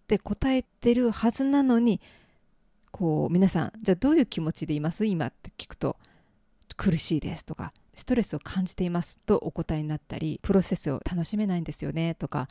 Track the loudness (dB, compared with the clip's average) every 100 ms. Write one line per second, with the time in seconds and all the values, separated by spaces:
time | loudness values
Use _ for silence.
0 | -2 -2 0 -2 0 0 -2 _ 2 4
1 | 2 2 0 2 2 4 4 4 4 0
2 | -4 -20 _ _ _ _ _ _ _ -4
3 | 0 2 2 4 4 4 -2 -2 0 2
4 | 4 4 4 0 -4 -4 -4 -2 -2 0
5 | 0 0 -2 -6 -16 -16 -18 -6 -4 -4
6 | _ _ _ _ _ _ _ -2 0 0
7 | 0 -2 -2 -8 -10 -10 -10 -14 _ -14
8 | -2 0 0 -4 -6 -4 -4 -2 -2 -2
9 | -4 -8 0 0 0 -6 -4 -4 -2 -6
10 | -8 -6 -6 -4 2 2 2 -2 -2 -4
11 | -2 -4 -2 -2 0 -2 -4 -6 -6 -2
12 | -2 -2 -4 -4 -6